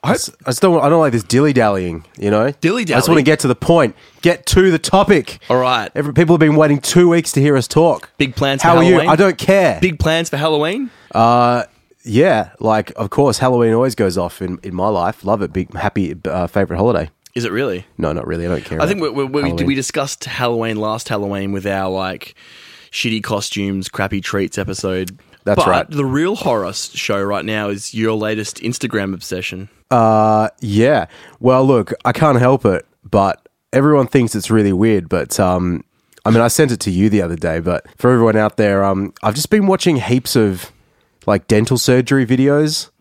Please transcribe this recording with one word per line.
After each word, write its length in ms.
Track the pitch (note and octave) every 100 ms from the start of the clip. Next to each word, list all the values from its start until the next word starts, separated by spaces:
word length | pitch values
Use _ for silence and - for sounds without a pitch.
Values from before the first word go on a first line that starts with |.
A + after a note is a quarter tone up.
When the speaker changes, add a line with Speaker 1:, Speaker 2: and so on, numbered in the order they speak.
Speaker 1:
I 60 | C3+
Speaker 2:
I 0 |
Speaker 1:
hope 60 | A#2+
Speaker 2:
s-, 140 | - _
I 60 | -
just 100 | B2
don't, 220 | F#3+ E3
I 80 | C#3+
don't 100 | E3
like 120 | D3+
this 100 | A#2
dilly-dallying, 800 | G2+ B2 D3 B2+ A2 G2 F2+ E2 - -
you 120 | G2+
know? 200 | G#2+ B2 C#3+
Speaker 1:
Dilly-dally? 340 | D#3+ A#3 G3
Speaker 2:
I 40 | B2
just 100 | D#3
wanna 140 | E3
get 180 | C#3 D#3
to 80 | C#3
the 60 |
point. 420 | B2 - E3+ B2 - _ _
Get 240 | E3+ E3+ -
to 240 | F#3 F#3
the 80 | -
topic. 600 | - F#3+ F#3+ G3+ - - -
Speaker 1:
All 80 | B2+
right. 340 | B2+ B2 G2+
Speaker 2:
Every, 180 | - D3
people 220 | D3 E3
have 60 | E3+
been 160 | D3+ D3+
waiting 220 | D3+ C#3+
two 300 | - F3 F3
weeks 240 | E3+ D#3
to 80 | -
hear 160 | C#3+ C#3
us 100 | A#2
talk. 440 | - E3 G2 - _
Speaker 1:
Big 180 | C#3 -
plans 240 | C#3 C#3
Speaker 2:
How 120 | E3
Speaker 1:
for 40 | E3+
Speaker 2:
are 20 |
you? 60 | E3+
Speaker 1:
Halloween? 160 | F3 D#3
Speaker 2:
I 60 | D#3
don't 220 | G3 E3+
care. 400 | - G3 F3 F2
Speaker 1:
Big 180 | F#3 D3+
plans 300 | D#3+ D#3+ E3
for 80 | C#3+
Halloween? 540 | D#3 D3+ D#3 A3 B3+ _ _
Speaker 2:
Uh, 500 | - A#2 A#2+ A#2+ B2 - _ _ _
yeah. 480 | A#2+ A2 C3 A2 G2 -
Like, 320 | A2 A2 G2+ -
of 120 | G#2
course, 300 | - C#3+ A2+
Halloween 340 | C3 B2 A#2
always 220 | A2+ C3
goes 240 | A2 G2 F2+
off 240 | F2 -
in, 160 | F#2 F2+
in 120 | G2+
my 140 | F2+ G2
life. 360 | G2 F2 -
Love 160 | F#2+ G#2
it. 140 | G2
Big, 180 | F#2+ D#2
happy, 420 | D#2+ G2+ - F2+ E2+ -
uh, 220 | F2 F2
favorite 280 | G#2 F#2+ F2
holiday. 320 | A2 F#2+ D#2+ _ _
Speaker 1:
Is 120 | B2 A#2
it 40 |
really? 340 | G2+ C3+ F2+ - -
Speaker 2:
No, 160 | D#2+
not 140 | D#2 -
really. 180 | E2
I 60 | E2+
don't 140 | D#2+
care 180 | - D#2+
Speaker 1:
I 40 | E3
think 140 | G3+
Speaker 2:
about 140 | D#3
Speaker 1:
we, 100 | B2
we, 60 | C3+
we, 100 | C#3+ C#3
Speaker 2:
Halloween. 180 | E2+ D3+
Speaker 1:
we 80 |
discussed 480 | C3+ C3 D#3 C#3 - -
Halloween 500 | - B2 A#2 A2+ G#2+
last 320 | G#2+ A2 -
Halloween 420 | G#2+ G2+ G2+ G2
with 140 | G2 G2+
our, 220 | F#2+ F#2+
like, 440 | F#2+ F#2 F#2 - _ - - - - -
shitty 340 | - B2 A2
costumes, 640 | - G#2 - - G2 G2 F#2
crappy 320 | - G2 G2
treats 380 | - G2 F#2+ -
episode. 600 | F#2 F#2+ G2 F#2 F#2 F#2+ _ _
Speaker 2:
That's 120 | - F#3
Speaker 1:
But 100 | F#3+
Speaker 2:
right. 240 | F3+ -
Speaker 1:
the 140 | D3
real 320 | C3+ C3+ F3 G#3
horror 300 | E3+ A#2 F2+
s-, 220 | G2 -
show 280 | - - G2+
right 220 | G2+ G2+
now 240 | E2+ G#2+ G#2
is 240 | G2+ -
your 180 | A2 A2
latest 440 | A2 G#2+ A2 G#2+ -
Instagram 540 | A2+ B2 B2 G#2+ G2
obsession. 540 | F#2 - F#2 - F#2 G2 _ _
Speaker 2:
Uh, 580 | B2 A2+ A2 G#2+ G#2+ A2 _
yeah. 460 | A2+ G2+ A#2+ C#3+ E2 - - _
Well, 280 | B2 B2+ C3+
look, 260 | B2+ G2+ -
I 80 | -
can't 260 | - D#3 B2+
help 260 | B2 C3+
it, 220 | A2 F2+ - _
but 420 | - G#2 G2 - _ _ _
everyone 340 | C3 C#3+ D3 B2
thinks 280 | C#3 A#2
it's 160 | A2 -
really 220 | A2 G2+
weird, 360 | F#2 A2+ G#2 E2
but, 300 | F2+ B1 -
um, 460 | F#2+ F2+ F2+ F2 - _ _ _
I 60 | -
mean, 100 | A2+
I 80 | A#2
sent 220 | - D3
it 80 | A2+
to 100 | -
you 200 | F2+ G#2+
the 100 | G2+
other 160 | E2+ E2
day, 240 | E2+ D#2+
but 240 | E2+ F2 - _
for 120 | B2
everyone 260 | B2+ A2+ A2
out 200 | G#2+ -
there, 260 | G#2 G2
um, 280 | G2 G2 G2 -
I've 120 | G#2+
just 160 | A#2 -
been 160 | G#3+ G3
watching 300 | F#3+ F#3 C#3+
heaps 380 | G#2 B2 -
of, 380 | B2 G#2 F2+ - _ _ _ _ _ -
like, 200 | G2+ -
dental 300 | G#2+ A#2 B2+
surgery 460 | - B2+ B2 C3+
videos 680 | A#2 B2+ C3+ D3 D#3 D#3 - _